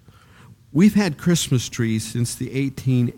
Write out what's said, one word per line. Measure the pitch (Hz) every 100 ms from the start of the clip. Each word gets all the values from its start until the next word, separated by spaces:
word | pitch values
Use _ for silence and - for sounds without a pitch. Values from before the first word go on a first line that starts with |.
| - - _ - - - _
We've | 147 208 208
had | 196 143
Christmas | 175 170 - 127 -
trees | - 113 110
since | - 120 120
the | - 127
eighteen | 131 139 135 127 127 123